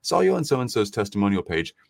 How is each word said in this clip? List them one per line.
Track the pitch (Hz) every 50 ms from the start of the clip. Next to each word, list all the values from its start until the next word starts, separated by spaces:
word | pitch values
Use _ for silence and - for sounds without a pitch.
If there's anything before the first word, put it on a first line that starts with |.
saw | - - 170 175
you | 185 190 190
on | 180 151
so-and-so's | 151 139 127 127 120 - 117 104 101
testimonial | - 110 104 101 - 104 101 101 98 92 -
page. | - 85 82 82 - _ _ _